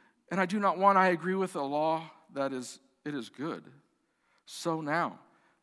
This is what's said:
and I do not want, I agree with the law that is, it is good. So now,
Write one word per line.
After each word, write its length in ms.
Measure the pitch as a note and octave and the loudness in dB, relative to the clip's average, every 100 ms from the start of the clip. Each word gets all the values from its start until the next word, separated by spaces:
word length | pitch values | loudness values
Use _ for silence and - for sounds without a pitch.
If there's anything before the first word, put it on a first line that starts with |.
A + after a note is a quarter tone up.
| _ _ _ | _ _ _
and 100 | F3+ | -2
I 60 | F3+ | 0
do 140 | G#3 | 2
not 180 | G3 E3+ | 0 4
want, 200 | G3 G3 | 6 8
I 100 | F#3 | 6
agree 280 | E3+ F3 F#3+ | 2 0 -2
with 180 | F#3 | -2
the 100 | F3 | -4
law 400 | C#3 D3 D#3 D#3+ D#3+ - _ | -4 0 0 -2 -6 -18 _
that 200 | C#3 C3+ | -4 -4
is, 260 | C3 A#2+ - _ _ D3+ | -4 -8 -14 _ _ -8
it 80 | |
is 160 | D3 A2 | -8 -8
good. 340 | - D#3+ F2 - C#3 _ _ _ _ _ _ - | -8 -8 -8 -12 -20 _ _ _ _ _ _ -18
So 360 | - E3+ D#3+ | -8 -4 -4
now, 380 | D3+ E3 D3 - - _ _ _ | -2 0 -2 -6 -18 _ _ _